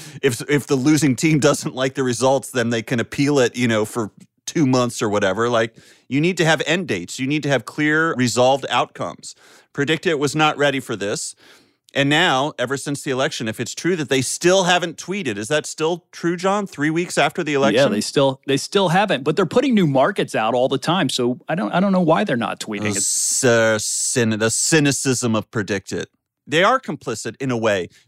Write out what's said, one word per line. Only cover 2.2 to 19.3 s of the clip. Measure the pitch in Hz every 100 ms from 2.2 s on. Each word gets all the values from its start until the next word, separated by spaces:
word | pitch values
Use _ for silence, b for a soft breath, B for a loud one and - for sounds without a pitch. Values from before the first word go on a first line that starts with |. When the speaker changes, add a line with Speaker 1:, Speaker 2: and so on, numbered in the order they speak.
| 131 135 -
Speaker 1:
then | 123 117
they | 117
can | 113 123
appeal | 110 - 143 143
it, | 120 120
you | 123
know, | 110 110
for | 123 104 - - _ -
two | 175 135
months | 127 120 -
or | 113
whatever. | 104 98 95 117
Like, | 117 113 b b b b
you | 131
need | 170 175
to | 160
have | 156 143
end | 175 156
dates. | 101 90 -
You | 131
need | 151
to | 143
have | 135
clear, | - - 151 156 165 127
resolved | 127 123 127 135 -
outcomes. | 123 151 - 92 - - b b b b
PredictIt | - 143 156 185 147
was | 143 156
not | 151 143
ready | 143 135
for | 123 110
this. | 101 117 - b b b b b b
And | - 139
now, | 151 180 131 147 -
ever | 123 139
since | 156 139
the | 147
election, | 127 147 - 113
if | 107
it's | 117 -
true | 165 180
that | 143
they | 135
still | 127 - 175 190
haven't | 175 180 170 -
tweeted, | - 202 143 101
is | 107
that | 151 -
still | - 156 175 -
true, | - 170 175
John? | 185 208 196
Three | - 151
weeks | 160 175 -
after | 143 -
the | 151
election? | 143 135 110
Speaker 2:
Yeah, | 139
they | 107
still, | - 147 139 131 -
they | 135
still | - 202 185
haven't. | 180 208 139
But | 139